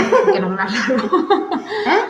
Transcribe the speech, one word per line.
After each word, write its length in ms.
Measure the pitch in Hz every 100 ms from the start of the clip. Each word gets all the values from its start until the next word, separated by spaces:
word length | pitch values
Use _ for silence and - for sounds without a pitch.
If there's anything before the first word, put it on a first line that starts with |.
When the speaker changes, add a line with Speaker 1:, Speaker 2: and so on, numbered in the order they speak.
| -
Speaker 1:
<laughs> 220 | 508 -
Speaker 2:
que 60 | 381
no 100 | 185
me 120 | 190
acuerdo. 840 | 190 226 - 254 208 339 - 403 - 330 - 427 226
Speaker 1:
¿Eh? 140 | 381 -